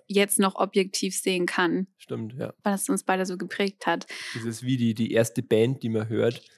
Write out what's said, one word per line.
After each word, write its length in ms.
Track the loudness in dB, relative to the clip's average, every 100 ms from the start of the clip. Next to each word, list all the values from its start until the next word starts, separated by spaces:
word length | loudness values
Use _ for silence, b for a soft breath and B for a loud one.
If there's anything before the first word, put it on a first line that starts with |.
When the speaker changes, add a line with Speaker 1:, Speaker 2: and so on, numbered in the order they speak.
| 0
Speaker 1:
jetzt 320 | 2 2 4
noch 160 | 2
objektiv 640 | 2 0 2 0 -2 -4 -2
sehen 280 | -2 0 0
kann. 420 | 2 2 0 -2 _
Speaker 2:
Stimmt, 380 | -10 -8 -8
ja. 180 | -8 -10 -4
Speaker 1:
Weil 120 | -2
es 140 | -2 0
uns 140 | -2
beide 240 | 0 0 -2
so 100 | -4
geprägt 500 | -6 -2 -2 -2 -2
hat. 200 | -2 -4 B B
Speaker 2:
Das 100 | -6
ist 180 | -6 -4
wie 140 | -2 2
die, 180 | 2
die 160 | 2 2
erste 300 | 2 2 0
Band, 400 | 2 4 4 2
die 60 | -2
man 200 | -2 -2
hört. 340 | 0 0 0 -8